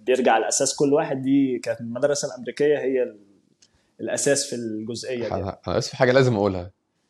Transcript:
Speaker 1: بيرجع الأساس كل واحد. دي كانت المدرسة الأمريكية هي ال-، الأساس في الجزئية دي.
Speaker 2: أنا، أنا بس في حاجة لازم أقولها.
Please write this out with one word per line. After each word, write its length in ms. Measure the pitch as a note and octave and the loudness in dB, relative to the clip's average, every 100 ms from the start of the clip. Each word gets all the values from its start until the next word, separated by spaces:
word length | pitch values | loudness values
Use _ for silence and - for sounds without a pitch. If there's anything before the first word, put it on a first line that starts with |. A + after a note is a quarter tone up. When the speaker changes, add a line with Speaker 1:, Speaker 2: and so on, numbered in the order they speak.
| - | 0
Speaker 1:
بيرجع 300 | B2+ B2 A#2 | 2 4 4
الأساس 400 | G#2 - C3+ - | 2 0 -2 0
كل 160 | D3 | 2
واحد. 280 | C#3+ D#3+ C#3 | 2 0 -4
دي 360 | C3 C#3 C3+ B2 | 2 2 2 0
كانت 220 | - A2 | -4 -6
المدرسة 480 | A#2 A#2+ C#3+ C#3+ C#3+ | -6 -2 0 0 -4
الأمريكية 500 | B2+ A#2+ A#2+ D3 D3 | -8 -10 0 2 2
هي 240 | C3 C3 | 0 0
ال-، 140 | A#2+ G#2+ - _ _ _ _ _ _ _ | -2 -6 -20 _ _ _ _ _ _ _
الأساس 460 | A2 - - C#3 - | -6 -2 0 0 0
في 60 | B2 | -6
الجزئية 640 | A#2 G#2+ A2 A#2 A#2 B2+ A2 | -6 -6 -8 -8 -8 -6 -4
دي. 60 | |
Speaker 2:
أنا، 240 | F#2+ G2 - - | -4 -4 -8 -4
أنا 80 | F#2 | -2
بس 120 | - | -4
في 80 | - | 2
حاجة 160 | C3 | 4
لازم 240 | B2+ B2+ G#2+ | 6 4 4
أقولها. 340 | G2+ F#2 F2 - _ _ _ | 0 0 -8 -14 _ _ _